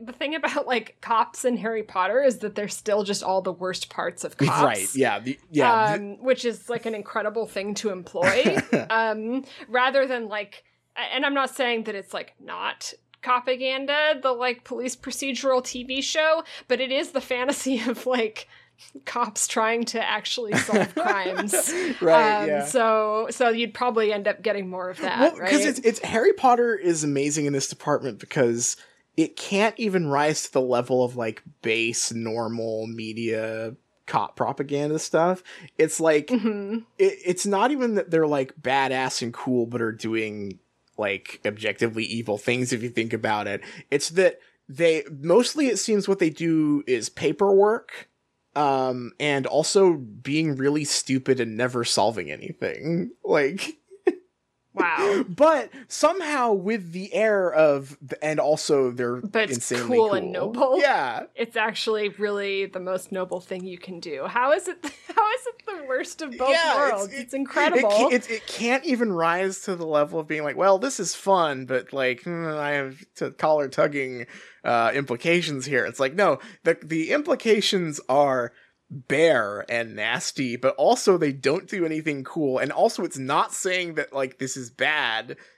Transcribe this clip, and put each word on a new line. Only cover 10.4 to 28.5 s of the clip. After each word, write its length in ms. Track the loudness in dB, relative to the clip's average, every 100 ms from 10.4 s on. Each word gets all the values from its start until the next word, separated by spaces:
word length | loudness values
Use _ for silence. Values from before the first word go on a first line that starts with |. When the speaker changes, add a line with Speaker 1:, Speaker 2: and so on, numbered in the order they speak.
| -8 -14 _ _ _ -10
Speaker 1:
a-, 40 | -4
and 140 | -2 0
I'm 80 |
not 160 | 0 -2
saying 320 | 0 -2 -2
that 120 | -4 -10
it's, 180 | -10
like, 200 | -12 -12 _
not 560 | -14 -8 -8 -8 -12 -16 _ _
propaganda, 1000 | 0 0 0 -2 -2 -2 -2 0 2 2
the, 80 | 0
like, 320 | 0 -2 -4
police 320 | -8 -6 -6
procedural 720 | -8 -10 -6 -6 -2 2 2
T 180 | 0 -8
V 180 | -6 -4
show, 420 | -2 2 2 2 -2 -10 -2
but 120 | -2
it 120 | 0
is 180 | 0 0
the 100 | -4
fantasy 600 | -2 -2 0 -2 0 -2
<laughs> 80 | -2
of, 180 | -4 -2
like, 400 | 0 0 -4 -18 -20 _ _ -20 -16
cops 420 | -8 -4 -4 -2 -2
trying 380 | 0 2 0
to 180 | -2 -2
actually 520 | -2 -2 -4 -6 -2
solve 400 | 0 2 2 0
Speaker 2:
<laughs> 20 | -2
Speaker 1:
crimes. 560 | -2 0 -2 -4 -2 -2 -2 -2 -4 0
Speaker 2:
Right, 360 | 6 6 6 2
Speaker 1:
Um, 100 | 0
Speaker 2:
yeah. 160 | -2
Speaker 1:
so, 640 | 0 2 2 2 2 -2 -2
so 200 | 0 2
you'd 240 | 2 -2
probably 360 | -2 0 2 2
end 160 | 0 -2
up 140 | -2
getting 300 | -2 -2 -4
more 180 | -8 -8
of 100 | -6
that, 180 | -2 2
Speaker 2:
Well, 100 | 2
'cause 80 | 2
Speaker 1:
right? 260 | 0 2 2
Speaker 2:
it's, 140 | 0
it's, 180 | 0 0
Harry 340 | -2 2 4
Potter 420 | 4 4 6 4 2
is 280 | 0 0
amazing 400 | 0 0 0 0
in 80 | 0
this 160 | -2 -4
department 500 | -6 -2 0 -2 -10
because 600 | -4 2 2